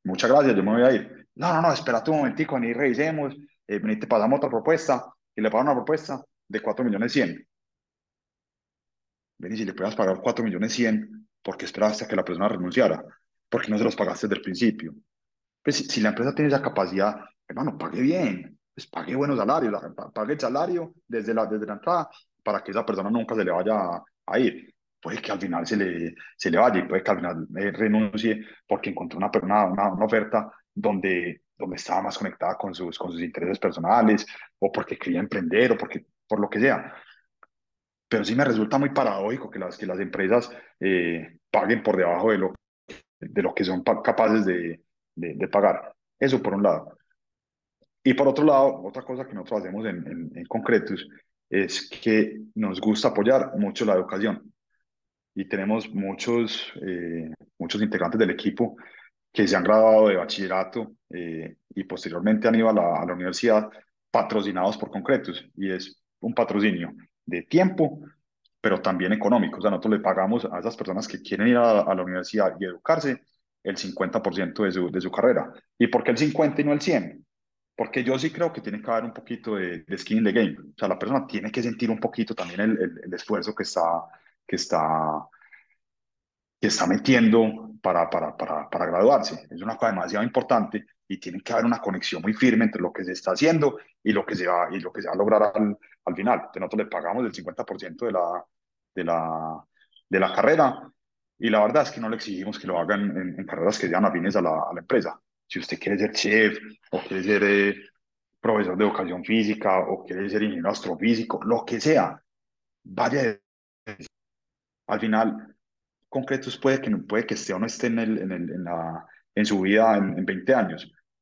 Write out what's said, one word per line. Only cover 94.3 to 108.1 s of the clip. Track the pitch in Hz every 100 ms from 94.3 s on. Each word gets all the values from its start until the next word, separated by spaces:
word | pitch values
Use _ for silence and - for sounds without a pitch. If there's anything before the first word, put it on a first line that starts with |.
| 101
se | 90
va, | 87 87
y | 95
lo | -
que | -
se | -
va |
a | 92
lograr | 104 107 107
al, | 101 104 101 _ _
al | -
final. | 117 107 117
Entonces | - -
nosotros | 90 107
le | 104
pagamos | 87 85 110
el | 117
cincuenta | - 87 87
por | 120 95
ciento | 95 80 120
de |
la, | 92 85 87 - _ _ _ _
de | -
la, | 85 85 80 80 80 80 - _ _ _ -
de | -
la | -
carrera | - 135 156 135 - - _ _ _ _ -
y | 113
la | 107
verdad | 107 151
es | 139
que | -
no | 110
le | 113
exigimos | - 92 95 -
que | 95
lo | 87
hagan | 85 101 101 92
en, | 90 -
en | -
carreras | - 90 113
que | 92
sean | 87
afines | 101 90 92 98
a |
la, | 85
a | 80 85
la | 87
empresa. | 82 123 82 - _ _
Si | - 90
usted | - -
quiere | - 98
ser | 73
chef | - - 110 107 - - - -
o | 90
quiere | - 95
ser, | 95 101
eh, | 101 101 101 101 - _ _